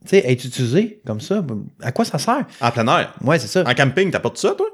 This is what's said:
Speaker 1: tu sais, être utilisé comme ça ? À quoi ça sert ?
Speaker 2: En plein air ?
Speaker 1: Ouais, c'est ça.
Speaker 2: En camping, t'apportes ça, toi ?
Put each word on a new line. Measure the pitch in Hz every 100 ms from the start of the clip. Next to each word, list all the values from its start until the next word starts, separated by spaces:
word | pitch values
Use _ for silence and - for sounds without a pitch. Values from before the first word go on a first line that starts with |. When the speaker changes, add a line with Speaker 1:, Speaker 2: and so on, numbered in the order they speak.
Speaker 1:
tu | -
sais, | 196 127
être | 127
utilisé | 127 123 120 147 233 - -
comme | 110
ça ? | - 208 151 107 95 -
À | 123
quoi | -
ça | 226 151
sert ? | 220 277 - -
Speaker 2:
En | 117
plein | 120 113
air ? | 165 - -
Speaker 1:
Ouais, | 120 160
c'est | 110
ça. | 185
Speaker 2:
En | 139
camping, | 127 139 - 190
t'apportes | 180 117 -
ça, | 208 392
toi ? | 427